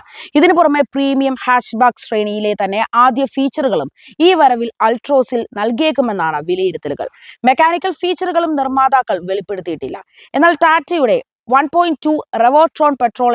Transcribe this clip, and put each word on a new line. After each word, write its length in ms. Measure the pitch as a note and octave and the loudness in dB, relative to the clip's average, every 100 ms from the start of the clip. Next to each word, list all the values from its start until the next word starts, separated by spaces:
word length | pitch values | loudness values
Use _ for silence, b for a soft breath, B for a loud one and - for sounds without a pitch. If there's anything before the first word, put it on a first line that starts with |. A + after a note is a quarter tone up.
| B B B D4 | B B B 2
ഇതിനു 160 | F4+ E4+ | 4 4
പുറമെ 240 | D#4 D4 C4 | 2 2 -2
പ്രീമിയം 420 | C#4 C#4 C4+ C4+ B3+ B3+ | -2 -2 0 -2 -4 0
ഹാച്ച്ബാക്ക് 580 | B3 - A3 B3 - - | 0 -2 0 0 0 -6
ശ്രേണിയിലെ 480 | G#3+ G#3 G#3 G#3 G#3 | -4 -4 -4 -4 -2
തന്നെ 200 | G3 G3 - A#3 | -4 -4 -2 2
ആദ്യ 220 | B3+ A#3+ C4+ | 2 2 -4
ഫീച്ചറുകളും 560 | - C4+ - C#4 F#3 D3 B B B E4+ | -2 -4 -2 -2 -2 -4 B B B 2
ഈ 40 | F4 | 4
വരവിൽ 300 | C#4 A#3+ A#3 - A3 | 4 2 -4 -2 -2
അൾട്രോസിൽ 540 | A#3+ - C#4 B3 A#3+ A3+ G3+ | -2 0 0 0 -4 -6 -6
നൽകിയേക്കുമെന്നാണ് 800 | A3 A#3 D#4 D4 A#3+ G3+ D#3+ D3+ D#3+ | -4 0 0 0 -2 -2 -4 -4 -4
വിലയിരുത്തലുകൾ. 580 | F#3 F#3 E3 D3 C#3+ - B B B B3+ | -2 -2 -4 -8 -8 -10 B B B 0
മെക്കാനിക്കൽ 440 | C4+ D#4+ E4+ F#4+ D#4 | 2 2 2 -4 -4
ഫീച്ചറുകളും 540 | F4 F4+ F4+ E4+ E4+ D4 | -4 -4 -2 -2 -2 -2
നിർമ്മാതാക്കൾ 560 | C4 C4 C4 C4+ - F#3+ F3+ | -2 0 2 2 0 -6 -4
വെളിപ്പെടുത്തിയിട്ടില്ല. 680 | G3 F#3+ F#3+ E3+ D#3+ C3 - - b b C#4 | -6 -6 -10 -8 -8 -8 -12 -16 b b 0
എന്നാൽ 180 | E4+ E4 | 0 2
ടാറ്റയുടെ 520 | E4 E4 - E4+ B3 F3+ - _ - | 2 2 0 -2 0 0 -4 _ 0
വൺ 140 | C4 D4 | 0 2
പോയിന്റ് 260 | E4+ F4 D4 D4+ | 0 0 0 -2
ടു 40 | D4+ - A3+ | -2 -4 0
Revotron 520 | A#3+ D4 E4 - D4+ C#4 | 2 4 2 2 -2 0
പെട്രോൾ 300 | A#3+ - B3 | -4 0 0